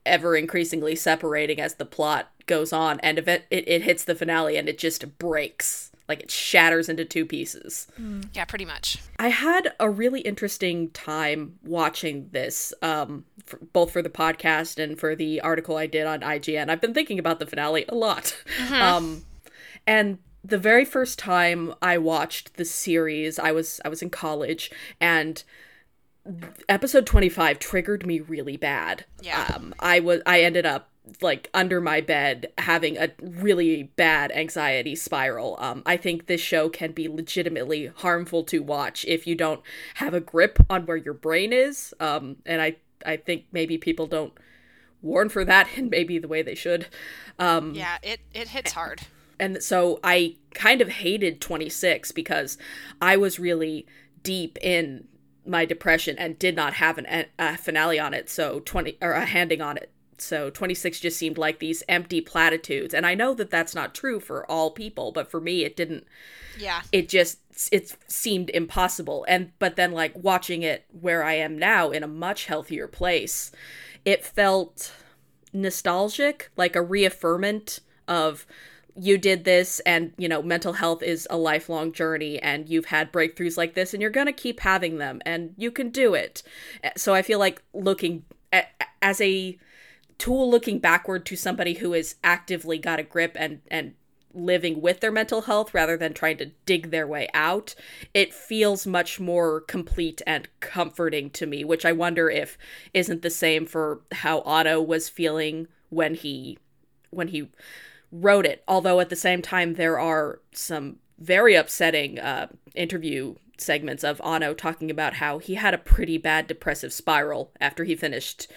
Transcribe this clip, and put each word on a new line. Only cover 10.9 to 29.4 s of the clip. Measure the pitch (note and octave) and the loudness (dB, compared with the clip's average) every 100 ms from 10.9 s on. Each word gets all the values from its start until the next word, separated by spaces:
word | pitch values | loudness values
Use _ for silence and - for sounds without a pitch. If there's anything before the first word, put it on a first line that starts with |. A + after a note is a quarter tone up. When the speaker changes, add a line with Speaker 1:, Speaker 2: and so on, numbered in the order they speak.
| - - D#3 D3+ D3+ D3+ F3 | -6 -6 -2 0 -2 -6 -14
Speaker 1:
watching | D#3 E3+ D#3 E3 D#3+ C#3+ C3+ | -6 0 0 0 -6 -6 -6
this, | C3+ B2 - - - | -6 -4 -6 -8 -4
um, | E3 D#3 C#3 C#3+ - _ - | -2 -2 -4 -8 -14 _ -20
f-, | - E3 | -18 -2
both | F#3+ B3+ | 2 2
for | F3+ | 0
the | E3+ | -4
podcast | - D#3+ D#3+ D#3+ D#3 E3 - | 0 0 2 2 2 0 -6
and | D#3 D#3 | -6 -4
for | D#3+ D#3+ | -4 -2
the | D#3 D#3 | -4 -2
article | D#3 E3 E3 D#3 | 0 -2 -2 -4
I | D#3 | -2
did | D#3 D#3 | -2 -2
on | D#3 | -2
I | D3 D3+ | -4 -4
G | D3 D3+ | -2 -4
N. | D3 | 0
I've | E3+ | 0
been | A3+ A#3 | 0 0
thinking | D#4 G3 | -2 -2
about | E3 E3 | -2 -2
the | D3+ | -4
finale | - D3+ D#3+ - | -4 0 0 0
a | A#3 | -2
lot. | A3 - - - - - | 0 -2 -4 -10 -10 -8
Speaker 3:
Mm-hmm. | B3+ | -2
Speaker 1:
Um, | C#4 F3+ F3 E3 D#3+ - - - - - - - | 4 4 4 0 -8 -14 -20 -20 -20 -20 -6 2
and | G#3+ G#3 F#3+ _ - | 4 4 0 _ -20
the | G3 G#3 | -2 0
very | G3+ A#3 | 6 6
first | C4+ C4 B3+ - | 6 2 -2 -4
time | G#3 F3+ F3 F3 E3 - | 2 4 4 2 -4 -2
I | F3+ F3 | 2 4
watched | D#3+ D#3+ D3+ - - - | 4 2 0 -6 -12 -8
the | E3+ | -6
series, | - - E3 D#3+ D3+ D#3 D#3+ | -4 0 2 2 -2 -4 -2
I | D#3+ | 0
was, | D#3+ E3 - D#3 | 2 0 -6 -8
I | |
was | D#3+ | -6
in | F3 | -8
college, | - D#3+ D3+ C#3 D#3+ - - - - | -6 -4 -4 -4 -4 -8 -12 -18 0
and | E3+ E3 D#3 D#3+ - - - - _ _ _ _ - E3+ E3+ - - | 4 4 2 -6 -14 -20 -20 -20 _ _ _ _ -14 -12 -14 -14 0
episode | G3 C#4 C4+ G#3+ | 0 6 4 6
twenty-five | - F#3+ F3 D#3+ D3 | 6 6 4 2 2
triggered | - F#3 F3 G#3 F3+ | 0 -2 0 -4 -2
me | E3 | -4
really | D#3 D#3 C3+ C#3 | -4 -8 -6 -4
bad. | D3 C#3 E2 F#2+ - - | -2 -2 -2 -6 -10 -18
Speaker 3:
Yeah. | - D3+ | -6 -4